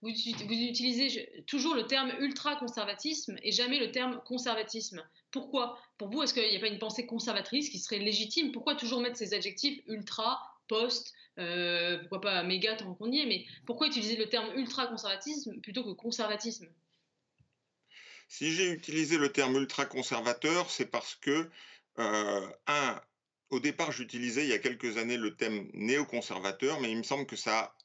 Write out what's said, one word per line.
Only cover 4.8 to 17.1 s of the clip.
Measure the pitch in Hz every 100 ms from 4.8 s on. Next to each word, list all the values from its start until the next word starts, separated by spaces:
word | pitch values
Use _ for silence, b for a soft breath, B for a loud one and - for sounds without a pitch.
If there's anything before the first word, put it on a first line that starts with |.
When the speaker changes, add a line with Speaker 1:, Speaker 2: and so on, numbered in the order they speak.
| - 175 - b b
Speaker 1:
Pourquoi ? | 269 - 269 240 B B -
Pour | 196
vous, | 254
est-ce | 277
qu'il | 247 214
n'y | 190
a |
pas | 220
une | 202
pensée | 220 220 247
conservatrice | 233 233 202 196 277 294
qui | 185
serait | - 208
légitime ? | 208 214 214 - 302
Pourquoi | 233 294
toujours | 285 240 247
mettre | 240 240
ces | 202 202
adjectifs | 185 185 285 277 -
ultra, | 214 202 - 220 262 - - -
post, | 220 240 - - B B -
euh, | 175 175 175 175 175 175
pourquoi | 170 190
pas | 202 185
méga | 175 185 220 220
tant | 190 180
qu'on | 220
y | 277
est, | 269
mais | 185 B B -
pourquoi | 240 311
utiliser | 247 214 226
le | 214
terme | 233 220 254
ultra-conservatisme | 240 - 240 226 202 196 285 302 247 190
plutôt | - 208
que | 208
conservatisme ? | 180 233 233 214 208 233 214 170 _ _ _ _